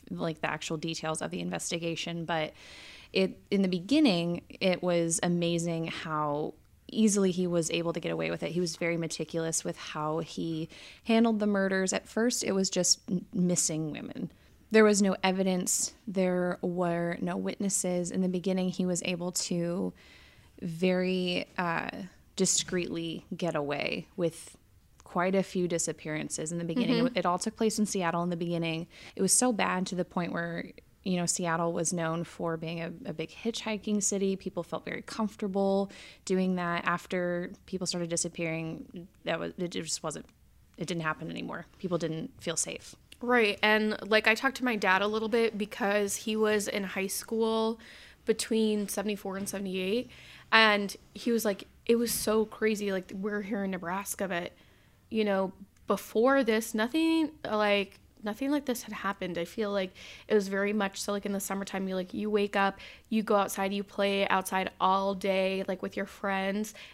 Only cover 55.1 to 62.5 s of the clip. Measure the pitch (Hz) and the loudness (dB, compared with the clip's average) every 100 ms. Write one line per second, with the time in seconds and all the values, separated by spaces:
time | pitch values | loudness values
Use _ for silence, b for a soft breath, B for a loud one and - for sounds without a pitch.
55.1 | 220 208 190 190 - - _ - 196 - | 0 2 2 0 -6 -20 _ -2 -2 0
56.1 | 214 247 277 226 220 220 214 233 320 330 | 2 4 6 4 2 0 -2 0 2 4
57.1 | 320 311 - - 214 208 202 196 - - | 4 2 -2 -4 2 4 4 0 -8 -20
58.1 | - 208 220 277 294 277 240 - 208 196 | -10 -8 -4 0 0 0 -4 -6 -6 -6
59.1 | 196 180 170 175 - 208 202 190 B B | -4 -4 -4 -4 -4 -2 0 -2 B B
60.1 | B B 208 196 196 202 214 190 - - | B B 4 4 0 2 2 0 -2 -4
61.1 | 202 196 196 - 196 196 190 190 185 185 | -2 -2 -4 -2 -4 -4 -4 -2 -2 -4
62.1 | - 208 208 202 | -4 0 2 2